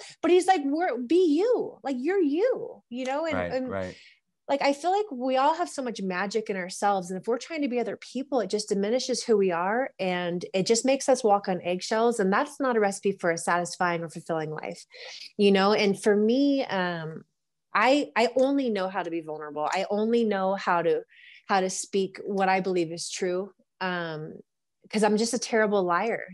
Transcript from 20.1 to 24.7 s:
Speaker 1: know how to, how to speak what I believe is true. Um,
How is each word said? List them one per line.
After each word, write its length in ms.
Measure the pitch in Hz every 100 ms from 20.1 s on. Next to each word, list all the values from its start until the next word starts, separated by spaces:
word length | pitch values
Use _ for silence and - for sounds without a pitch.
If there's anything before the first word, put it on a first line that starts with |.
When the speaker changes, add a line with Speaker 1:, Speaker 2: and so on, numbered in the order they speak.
| 233
Speaker 1:
know 320 | 220 196 190 196
how 260 | - 175
to, 220 | 165 156 - - - - -
how 120 | 196
to 80 | 190
speak 500 | 190 - 196 190 -
what 240 | - 196 190
I 100 | 190
believe 320 | 190 180 160
is 180 | 170 -
true. 420 | - 185 180 196 - _ -
Um, 600 | 185 180 165 156 156 - - _ _